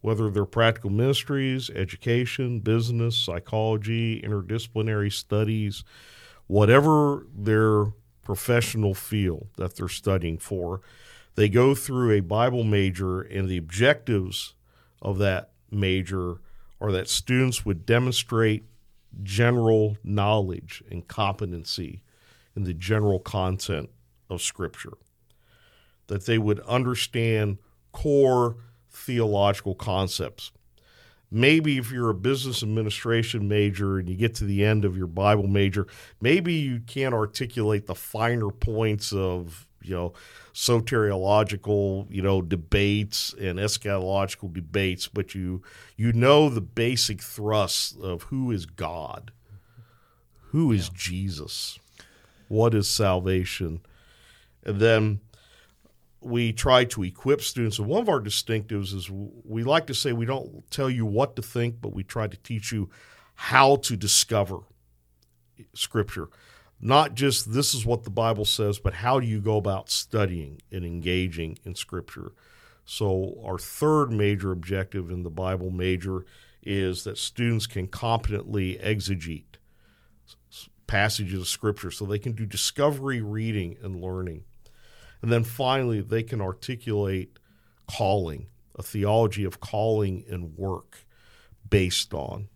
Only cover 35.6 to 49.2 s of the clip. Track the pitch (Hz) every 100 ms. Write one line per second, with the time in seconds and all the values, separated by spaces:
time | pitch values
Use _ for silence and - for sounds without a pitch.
35.6 | 98 98 95 - - - 113 170 175 165
36.6 | 143 120 117 - 135 120 107 - 123 123
37.6 | 107 104 104 87 - 110 113 120 104 -
38.6 | - 110 113 104 - 101 95 90 87 80
39.6 | - _ 90 90 87 - - - - -
40.6 | - 117 117 127 107 95 95 104 107 104
41.6 | - 104 101 95 95 98 92 95 87 92
42.6 | 78 104 101 104 104 - - - 98 90
43.6 | 104 - 107 98 92 98 98 - 95 87
44.6 | 80 95 95 90 - - 95 95 92 92
45.6 | - - - - 113 117 127 147 151 117
46.6 | 90 - 117 127 - 101 - - 107 107
47.6 | 95 - - - 98 87 - 135 127 104
48.6 | 80 82 80 85 69 -